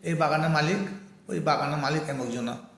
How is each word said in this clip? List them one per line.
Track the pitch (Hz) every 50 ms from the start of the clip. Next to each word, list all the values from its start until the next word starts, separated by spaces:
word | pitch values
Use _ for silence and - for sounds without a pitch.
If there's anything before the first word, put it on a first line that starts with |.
"এই | - 170 165
বাগানের | 156 160 147 151 156 160 165
মালিক?" | 160 151 151 160 190 202 196 - - - - - - - - -
"ওই | - -
বাগানের | 151 156 143 131 139 143 147
মালিক | 151 143 139 151 156 151 151
আমি | 139 131
একজন | 123 120 117 123 117
না।" | 117 120 - - - -